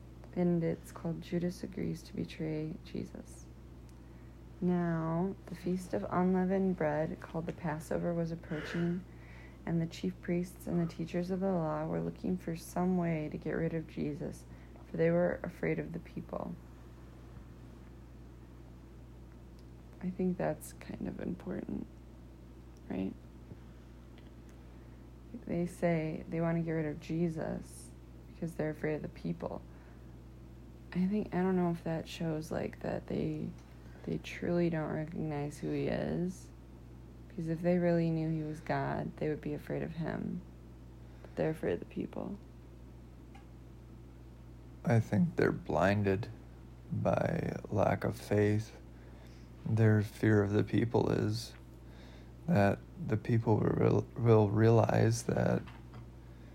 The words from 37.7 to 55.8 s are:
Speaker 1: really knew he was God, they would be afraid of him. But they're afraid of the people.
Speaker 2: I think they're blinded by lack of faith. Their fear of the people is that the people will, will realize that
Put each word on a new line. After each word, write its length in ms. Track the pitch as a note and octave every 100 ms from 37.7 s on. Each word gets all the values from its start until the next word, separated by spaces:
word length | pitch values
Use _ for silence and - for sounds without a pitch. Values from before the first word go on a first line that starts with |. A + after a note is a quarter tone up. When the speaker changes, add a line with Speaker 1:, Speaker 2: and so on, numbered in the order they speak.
| F3+
Speaker 1:
really 320 | F3 E3+ E3
knew 200 | D#3+ D#3+
he 140 | D#3+
was 180 | D3+ D#3
God, 500 | - C#3 C#3 D3 D3+ -
they 100 | D3+
would 140 | D3+
be 120 | D3+
afraid 300 | D3 - C#3+
of 80 | C#3
him. 500 | E3 D#3 - - F3+ - - - - - - - -
But 140 | - -
they're 140 | D#3+
afraid 240 | D#3+ -
of 60 | F2+
the 60 | -
people. 500 | - - - G1+ G3+ - - - - - - - - - - - - - - - - - - - - - - - - -
Speaker 2:
I 140 | A#2+
think 360 | - G#2 F2 -
they're 160 | -
blinded 760 | - - D2+ F2+ G2+ G2+ G2 - - - - - - - G#2+
by 540 | G#2+ - - - - - -
lack 360 | G#2 - G2+ -
of 100 | G2
faith. 560 | - G#2 G#2 G#2+ A2 - - - - - - - - - -
Their 320 | A2 A2 G#2+
fear 400 | G#2 - G#2+ G#2+
of 120 | G2+
the 100 | G#2
people 460 | G#2+ - A#2+ B2 -
is 420 | - G#2+ A2 - - - - - - - - - - -
that 320 | E3+ G2+ - - - E3+
the 100 | A2
people 400 | - A#2+ A#2 G#2+
will, 480 | - - A2+ G#2 - -
will 300 | A#2 A2 G#2
realize 760 | G#2+ A2 A2+ - A2 A2+ A#2
that 380 | - - - - - -